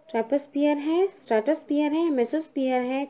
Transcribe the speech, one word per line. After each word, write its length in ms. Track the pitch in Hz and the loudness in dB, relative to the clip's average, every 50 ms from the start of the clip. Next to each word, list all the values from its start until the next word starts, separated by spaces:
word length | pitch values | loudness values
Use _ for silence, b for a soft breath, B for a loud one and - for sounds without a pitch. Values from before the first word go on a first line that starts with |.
| _ - | _ -6
ट्रोपोस्फीयर 680 | - 226 226 226 277 285 - - - 285 294 294 294 285 | -4 -4 -2 0 -2 -2 -2 -4 -2 0 2 2 2 0
है, 280 | 285 311 320 349 392 381 | 0 0 2 2 2 0
स्ट्रेटोस्फीयर 880 | - - - - 233 214 220 285 311 311 - - 294 294 302 294 294 | -2 -6 -4 0 0 2 2 2 0 0 -2 -2 -2 0 0 0 0
है, 160 | 320 339 339 | 0 0 0
मेसोस्फीयर 720 | 285 254 233 233 294 320 320 - - 285 262 262 254 254 | 0 0 0 0 -2 -4 -4 -4 -4 -2 -2 0 0 0
है, 240 | 247 247 262 269 285 | -2 -2 -2 -4 -4